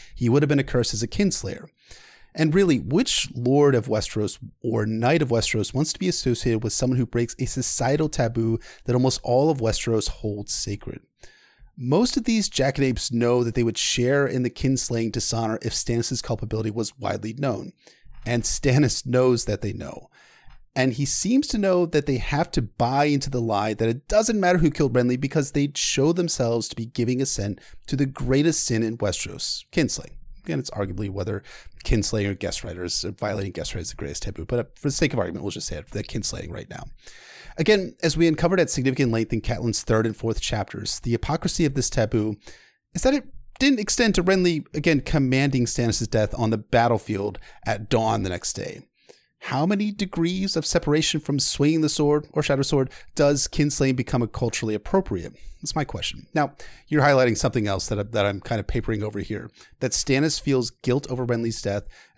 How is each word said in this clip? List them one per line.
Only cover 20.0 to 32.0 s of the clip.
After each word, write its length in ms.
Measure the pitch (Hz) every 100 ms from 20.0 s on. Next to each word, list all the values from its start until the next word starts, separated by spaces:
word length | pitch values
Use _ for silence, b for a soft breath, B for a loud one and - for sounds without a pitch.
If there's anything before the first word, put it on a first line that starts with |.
| - b b b b b - -
And 160 | 131
he 120 | 117
seems 440 | 139 - 190 262 -
to 100 | 220
know 260 | 196 180 170
that 200 | 156 143
they 120 | 127
have 320 | - 143 170
to 100 | 156
buy 440 | 110 - 120 139 147
into 220 | 143 139
the 120 | 127
lie 340 | 113 101 107
that 140 | 104 113
it 180 | 123 -
doesn't 320 | 208 220 214
matter 200 | 180 180
who 120 | 156
killed 220 | - 139
Renly 280 | 123 123 127
because 300 | 139 156 135
they'd 260 | 147 143 143
show 360 | - - 147
themselves 560 | 175 170 - 117 117 107
to 80 | -
be 100 | 113
giving 340 | - 117 127
assent 400 | 135 - 104 - B B -
to 80 | 135
the 100 | 135
greatest 580 | - 127 135 160 151
sin 180 | - 113
in 120 | 113 117
Westeros, 680 | 101 - - 85 - - -
kinslaying. 440 | - 131 - - - - -
Again, 160 | - 147
it's 100 | -
arguably 400 | - 98 95 101
whether 320 | 98 98 101 - B B B
kinslaying 440 | - 107